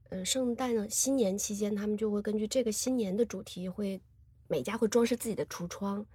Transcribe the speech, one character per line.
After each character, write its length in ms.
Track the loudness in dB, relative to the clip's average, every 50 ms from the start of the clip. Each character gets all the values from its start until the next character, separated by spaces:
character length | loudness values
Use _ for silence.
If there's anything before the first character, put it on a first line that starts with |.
| -12 -8
呃， 140 | -6 -4 -2
圣 300 | 0 0 2 2 0 0
诞 200 | 0 0 0 2
呢、 120 | 0 0 0
新 280 | 0 0 2 2 4
年 200 | 4 4 2 2
期 200 | 0 -2 -4 -2
间 180 | -2 0 0 0
他 120 | 0 0
们 100 | 0 0
就 140 | 0 0 0
会 120 | 0 0
根 160 | 0 0 0 0
据 80 | -2
这 160 | 0 2 2
个 80 | 2 2
新 260 | 0 0 0 0 0
年 180 | 2 0 0 2
的 100 | 2 2
主 180 | 0 0 -6
题， 260 | -10 -10 -10 -8 -6 -6
会 320 | -4 -4 -4 -4 -4 -6 -8 -16 -20 -20 -20 -20 -20 -20 -6
每 160 | -2 -2 0
家 140 | 0 -2 0
会 100 | 2 2
装 180 | 4 6 4 4
饰 120 | 4 2
自 120 | 0 0 -2
己 60 | -2
的 100 | -2 -4
橱 200 | -4 -6 -8 -8 -8
窗， 380 | -6 -4 -4 -4 -2 -4 -6 -10 -14